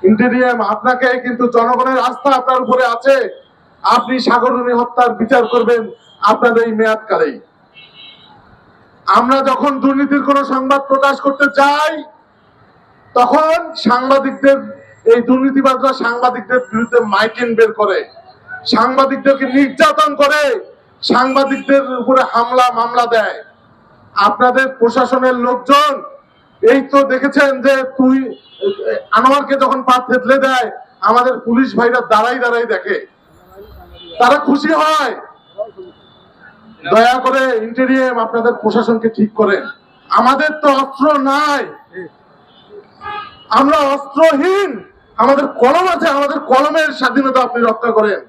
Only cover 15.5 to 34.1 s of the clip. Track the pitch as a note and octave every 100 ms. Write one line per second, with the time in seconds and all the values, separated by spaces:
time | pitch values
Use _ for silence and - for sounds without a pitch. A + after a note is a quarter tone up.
15.5 | C4+ C4+ B3+ C4+ C4 A#3 A#3+ B3+ B3 -
16.5 | B3+ - A3 A#3 A#3+ A3 G3 A3 A3+ A#3+
17.5 | A3 A3 G#3+ G#3 F3+ - - - - -
18.5 | - - - B3 C4 C4+ C4+ C#4 C4+ C4
19.5 | C4 C#4 - - - - C#4 F#3+ D4+ D4
20.5 | A3+ - - _ _ - A#3+ C4 C4 C4+
21.5 | C4+ - C#4 C4+ B3+ A3+ C4 B3+ A3+ A#3+
22.5 | B3 B3 A3 A#3+ A#3+ A#3 A#3 G3 - -
23.5 | _ _ _ _ _ - - G#3 A3 B3+
24.5 | B3+ C4 - A#3 B3+ B3+ C4 B3+ B3+ B3
25.5 | B3 - C#4+ D4 C4+ - - _ _ _
26.5 | _ A3 C4+ - C#4 C4+ B3+ C4+ C#4 C#4
27.5 | C4 B3 C4+ C4 - B3+ C4 B3+ - _
28.5 | - G3+ - - F3 - - B3+ C#4+ C#4
29.5 | C4+ C4 C4 B3+ B3 B3 B3+ G3+ C4+ C4+
30.5 | B3+ A3 - - _ G3+ A#3 B3 A#3+ A3
31.5 | A#3 C4 G3+ A#3+ B3 F#3+ G#3+ A#3 B3+ B3
32.5 | A#3 A#3 G3 F#3+ F#3+ - _ _ _ _
33.5 | - - - - - -